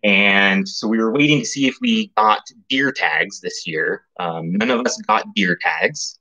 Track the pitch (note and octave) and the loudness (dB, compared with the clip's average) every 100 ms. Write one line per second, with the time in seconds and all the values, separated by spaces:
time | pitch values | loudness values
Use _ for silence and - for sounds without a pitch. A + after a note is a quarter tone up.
0 | G#2+ G2 G2+ G2 G2 F#2+ F#2+ - G#2+ A2 | 2 2 4 4 2 2 -2 -4 -2 0
1 | A2+ C3+ D3 D3 A#2 C#3 C3+ - B2 A2 | 0 2 2 2 0 -2 -2 0 0 0
2 | G#2 - A2 G#2+ - A#2 _ C3 C3+ - | 0 2 2 2 -2 -20 _ 0 0 0
3 | E2+ D#2 F2 - F2+ - - D#2 E2 G2+ | 0 0 -2 -4 -10 -10 -8 -4 -2 -4
4 | _ - F2 E2 E2 F#2+ A#2 B3 - - | _ -8 -6 -4 -4 0 2 0 0 -4
5 | - G#2+ G#3+ G#3 F#3 F3 - D#3+ F3+ D3+ | 0 0 0 -2 0 0 0 0 -2 -2
6 | - - | -10 -12